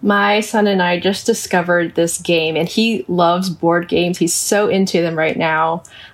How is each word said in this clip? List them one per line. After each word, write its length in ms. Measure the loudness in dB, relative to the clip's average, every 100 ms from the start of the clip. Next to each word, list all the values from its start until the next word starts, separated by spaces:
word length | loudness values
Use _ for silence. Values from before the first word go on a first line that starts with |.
My 380 | 2 2 2 0
son 260 | 0 0 2
and 160 | 2
I 180 | 0 0
just 260 | 0 -2 -2
discovered 680 | -2 0 -2 2 0 0
this 240 | 0 -2 -2
game, 360 | -2 0 0 -2
and 120 | -2
he 360 | 0 0 -2 -4
loves 400 | 0 2 2 -2
board 400 | -2 0 0 0
games. 300 | -2 -2 0
He's 160 | -2
so 340 | -2 -2 0 2
into 320 | 0 0 0
them 160 | -2 0
right 200 | -2 0
now. 460 | -2 0 0 -2 -8 -20 -20